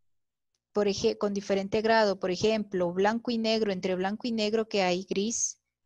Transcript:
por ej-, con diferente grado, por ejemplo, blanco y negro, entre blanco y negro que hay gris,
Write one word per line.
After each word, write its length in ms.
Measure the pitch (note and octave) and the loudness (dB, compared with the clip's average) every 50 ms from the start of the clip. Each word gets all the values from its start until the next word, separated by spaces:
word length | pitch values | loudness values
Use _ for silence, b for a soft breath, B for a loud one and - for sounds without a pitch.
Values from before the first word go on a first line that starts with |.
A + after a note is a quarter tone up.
| _ _ _ _ _ _ _ _ _ _ _ _ _ _ | _ _ _ _ _ _ _ _ _ _ _ _ _ _
por 160 | - G#3 G#3 G3+ | -2 0 0 0
ej-, 300 | G3 - - A3 G#3+ A3 | 0 0 0 0 0 0
con 160 | G#3+ G#3 G3+ | -2 -2 -2
diferente 480 | G3+ G3+ - G3 G3 F#3+ G3 - A3 | -4 -2 -2 -2 -2 0 -2 -2 0
grado, 360 | G#3+ A3 A3+ A3+ A3 G3+ F#3 F#3+ | 2 4 4 4 4 2 2 0
por 120 | - F#3+ | -2 -4
ejemplo, 600 | F3+ F3 G#3+ G#3+ A3 A3 G#3 G#3 - F3+ F3+ E3+ | -2 0 2 2 2 0 -2 -4 -2 -2 -2 0
blanco 380 | F3 F#3 G3 G#3 A3+ A#3 - B3+ | 2 2 2 2 2 0 -2 -4
y 60 | A#3 | -4
negro, 360 | A3+ A3+ A3 A3+ A3 A3 G3+ | -2 0 0 0 2 0 0
entre 220 | F#3+ F#3 - F#3+ F#3 | -2 -2 -2 -2 -2
blanco 320 | F3+ F#3 F#3+ G#3+ - - | -2 -2 -4 -4 -4 -4
y 60 | B3 | -4
negro 360 | A3+ A3 G#3+ G#3 G#3+ A3 A3 A3 | -2 -2 0 0 0 0 -2 0
que 140 | - G3+ | 0 0
hay 220 | F#3 F3+ F3+ F3+ F#3+ | 2 2 0 -2 -2
gris, 560 | - F#3+ F#3+ G3+ A3+ A#3 - - - - _ _ _ _ _ _ | -4 -4 -2 -2 -2 -2 -4 -4 -6 -6 _ _ _ _ _ _